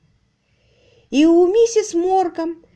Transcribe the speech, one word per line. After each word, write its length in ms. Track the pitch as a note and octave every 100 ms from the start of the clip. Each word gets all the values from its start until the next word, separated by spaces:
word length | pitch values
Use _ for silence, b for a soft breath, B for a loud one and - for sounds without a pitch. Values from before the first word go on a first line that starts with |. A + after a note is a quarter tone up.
| _ _ _ _ b b b b b b b
И 160 | C4 D#4+
у 200 | E4+ F4+
миссис 460 | G#4+ A#4 G#4+ -
Морком 720 | E4+ F4+ F#4+ F4 - E4 E4 b